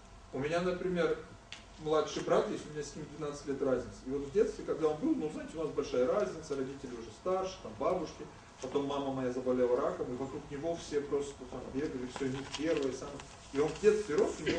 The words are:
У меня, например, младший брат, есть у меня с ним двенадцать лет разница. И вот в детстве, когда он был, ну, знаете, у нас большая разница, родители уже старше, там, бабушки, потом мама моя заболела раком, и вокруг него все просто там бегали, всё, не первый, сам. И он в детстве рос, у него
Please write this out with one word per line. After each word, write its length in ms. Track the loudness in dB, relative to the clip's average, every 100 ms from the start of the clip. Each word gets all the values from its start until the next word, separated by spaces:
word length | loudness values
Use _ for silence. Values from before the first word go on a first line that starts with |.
| -20 -20 -8
У 80 | -4
меня, 220 | 0 2
например, 540 | 2 0 0 2 2 2 -6 -16 -16 -18 -16 -8
младший 380 | 2 2 2 0
брат, 260 | 4 4 4
есть 160 | -2 -6
у 40 |
меня 100 | -8
с 140 | -8 -8
ним 100 | -10 -6
двенадцать 300 | -6 -4 -4
лет 160 | 0
разница. 360 | 4 2 0 -8
И 60 | -4
вот 160 | -4 2
в 60 |
детстве, 320 | 4 4 2
когда 240 | -2 2 2
он 80 | 4
был, 180 | 2
ну, 160 | 2 0
знаете, 260 | -4 -6 -4
у 60 |
нас 100 | -2
большая 360 | 0 0 4 4
разница, 480 | 4 2 -2 -4 -4
родители 380 | -4 -6 -8
уже 160 | -10 -10 -6
старше, 360 | 0 0 0 -6
там, 100 | -10 -2
бабушки, 480 | 0 2 -2 -8 -14 -16 -20 -10
потом 240 | -2 0 0
мама 260 | 0 -2
моя 180 | 0 0
заболела 480 | 0 2 4 6 4
раком, 320 | 4 0 -2
и 40 | -4
вокруг 260 | -4 -6 -8
него 240 | -4 -2
все 260 | -4 -2 -2
просто 340 | 2 0 -2 -8 -10
там 80 | -10 -6
бегали, 360 | -4 -2 -2 -6 -2
всё, 100 | -2
не 120 | -2 -4 -2
первый, 340 | 0 2 0
сам. 180 | -2 -6 -10 -12 -16 -4
И 80 | 0
он 80 | 0
в 120 | 4
детстве 360 | 6 6 4 2
рос, 160 | 2 2
у 20 |
него 160 | 0